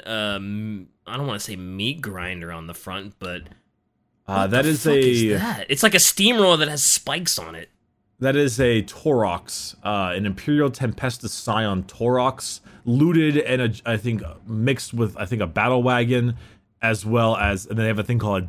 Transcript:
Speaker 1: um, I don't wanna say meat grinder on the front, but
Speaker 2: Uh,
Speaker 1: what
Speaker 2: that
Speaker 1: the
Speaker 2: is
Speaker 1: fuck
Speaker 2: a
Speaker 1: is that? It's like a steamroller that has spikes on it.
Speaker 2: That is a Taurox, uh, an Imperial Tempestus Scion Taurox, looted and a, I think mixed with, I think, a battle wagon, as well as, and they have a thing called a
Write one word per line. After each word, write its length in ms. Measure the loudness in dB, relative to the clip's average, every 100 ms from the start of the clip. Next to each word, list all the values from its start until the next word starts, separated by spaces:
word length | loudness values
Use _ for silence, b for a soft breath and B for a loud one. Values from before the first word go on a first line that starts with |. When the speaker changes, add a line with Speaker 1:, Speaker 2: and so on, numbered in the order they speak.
| -8
Speaker 1:
um, 800 | -4 -4 -4 -6 -6 -6 -10 -14 _ -12
I 120 | -6
don't 100 | -6
wanna 120 | -6
say 160 | -8 -10
meat 420 | -10 -6 -6 -6
grinder 500 | -8 -8 -8 -8 -10
on 140 | -12 -12
the 60 |
front, 420 | -14 -12 -12 -12 -12
but 240 | -10 -10 -14 -20 _ _ _ _ _ _ -4
Speaker 2:
Uh, 180 | 0 2
Speaker 1:
what 40 |
Speaker 2:
that 100 | 4
Speaker 1:
the 60 | 4
Speaker 2:
is 140 | 2 4
Speaker 1:
fuck 80 |
Speaker 2:
a 60 | 6
Speaker 1:
is 400 | 6 4 4 2
that? 240 | 0 -4 -4
It's 160 | -2
like 100 | 2
a 60 | 4
steamroller 560 | 2 4 2 4 4 4
that 120 | 0
has 120 | 0
spikes 540 | 0 0 -2 -4 -4 -4
on 160 | -8 -14
it. 140 | -18 _ _ _ _ _
Speaker 2:
That 160 | 0 2
is 200 | 2 2
a 220 | 4 4
Taurox, 920 | 0 -4 2 2 2 0 -6 -10 -10 -8
uh, 300 | -4 -2 0 -2
an 100 | -4
Imperial 460 | -4 0 2 2
Tempestus 580 | 0 -4 -2 -6 -4 -10
Scion 520 | -8 -4 0 0 -2
Taurox, 760 | -4 -2 0 2 0 -2 -10 -12 B B -2
looted 520 | 4 4 4 4 2
and 240 | 2 0
a, 120 | 0 -2 -2
I 60 | -2
think 260 | -2 -4 -6 -14 -8
mixed 460 | 0 0 0 -4
with, 240 | -2 -2 -2
I 80 | -4
think, 160 | -2
a 60 | -2
battle 360 | 0 2 4
wagon, 520 | 4 2 2 2 2 -2 B B _ _
as 240 | -2 0 0
well 300 | 2 4 2
as, 300 | 0 -2 -2
and 120 | 0
they 100 | 0
have 120 | 0
a 40 |
thing 160 | 0 0
called 240 | 2
a 20 | 0